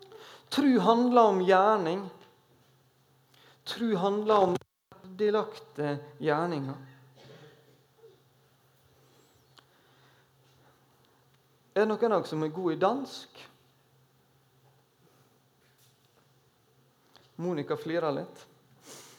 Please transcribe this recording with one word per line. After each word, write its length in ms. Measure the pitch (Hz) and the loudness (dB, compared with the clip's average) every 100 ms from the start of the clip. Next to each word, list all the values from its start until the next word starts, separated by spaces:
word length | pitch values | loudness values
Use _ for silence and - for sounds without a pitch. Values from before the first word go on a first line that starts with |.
| - - - - _ | -20 -20 -20 -20 _
Tro 300 | - 285 240 | 0 4 4
handler 480 | 185 233 247 240 220 | 4 4 4 6 6
om 120 | 190 180 | 4 4
gjerning. 560 | 185 208 214 165 190 190 - - _ _ _ _ _ _ _ _ _ _ _ - _ - | 4 4 2 0 -4 -8 -18 -20 _ _ _ _ _ _ _ _ _ _ _ -20 _ -14
Tro 300 | - 233 185 | -6 -2 0
handler 480 | 196 208 214 214 185 | 0 -2 2 4 4
om 80 | 180 - _ _ | 0 -8 _ _
ferdiglagte 1080 | - 190 185 208 208 214 - - - 147 143 - - | -20 -20 -4 -2 0 -4 -10 -16 -6 -4 -4 -10 -6
gjerninger. 540 | 151 151 175 151 135 139 - - _ - - - - - _ _ _ _ 440 _ _ _ _ _ _ _ _ _ _ _ _ _ _ - _ _ _ _ _ _ _ _ _ _ _ _ _ _ _ _ _ _ _ _ _ 190 | -2 0 -2 -4 -6 -10 -16 -20 _ -20 -20 -20 -20 -20 _ _ _ _ -20 _ _ _ _ _ _ _ _ _ _ _ _ _ _ -20 _ _ _ _ _ _ _ _ _ _ _ _ _ _ _ _ _ _ _ _ _ 0
Er 80 | |
det 60 | 214 | 0
noen 220 | 214 233 | 0 0
av 80 | 190 | 0
dere 80 | - | -2
som 140 | 156 156 | -4 -6
er 80 | 165 | -4
god 180 | 180 | -4
i 80 | 151 | 0
dansk? 600 | 190 269 269 - - - - _ _ _ _ _ _ _ _ _ _ _ _ _ _ _ _ _ _ _ _ _ _ _ _ _ _ _ _ _ _ _ _ _ _ _ _ _ _ - | 0 -2 -8 -14 -20 -20 -20 _ _ _ _ _ _ _ _ _ _ _ _ _ _ _ _ _ _ _ _ _ _ _ _ _ _ _ _ _ _ _ _ _ _ _ _ _ _ -8
Monica 400 | 175 160 139 151 | -6 -6 -4 -6
flirer 380 | 160 170 160 139 | -4 -4 -2 -4
litt. 300 | 185 - - _ _ _ - - - | -8 -16 -20 _ _ _ -20 -20 -20